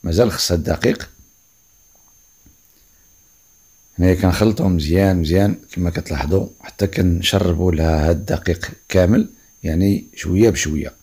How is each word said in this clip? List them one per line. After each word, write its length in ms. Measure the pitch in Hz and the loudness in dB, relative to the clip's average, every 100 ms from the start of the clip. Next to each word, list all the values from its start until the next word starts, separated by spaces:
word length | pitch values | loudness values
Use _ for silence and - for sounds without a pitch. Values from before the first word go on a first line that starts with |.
مازال 300 | 90 82 120 | 0 2 2
خصها 220 | 82 - | 0 -2
الدقيق. 540 | 85 73 80 - - - _ _ _ _ _ _ _ _ _ _ _ _ _ _ _ _ _ _ _ _ _ _ _ _ _ _ _ _ - | -2 -2 -2 -2 -2 -10 _ _ _ _ _ _ _ _ _ _ _ _ _ _ _ _ _ _ _ _ _ _ _ _ _ _ _ _ 0
هنايا 160 | 90 | 2
كنخلطو 540 | 90 90 87 107 110 95 | 4 2 2 0 2 0
مزيان 480 | 87 73 90 98 90 | 0 0 2 2 2
مزيان 400 | 78 92 101 95 - | 2 2 2 -2 -10
كما 180 | - 87 | -4 -4
كتلاحظوا، 580 | 87 - 78 73 95 92 - | -4 -6 -6 0 -2 -2 -12
حتى 260 | - - 98 | -20 -6 -4
كنشربوا 840 | - 92 85 85 98 90 82 90 | 0 0 0 0 0 0 0 0
لها 380 | 78 80 80 78 | 2 2 2 2
هاد 60 | 85 | 0
الدقيق 540 | 104 95 - 82 - - _ | -2 -4 -4 -6 -8 -16 _
كامل، 420 | 95 90 117 - - _ _ | 2 4 2 0 -8 _ _
يعني 440 | 85 80 98 98 - | -4 0 0 0 -6
شويه 360 | - 85 92 113 | -12 -4 2 2
بشويه. 440 | - 78 76 - _ | 2 -4 -6 -8 _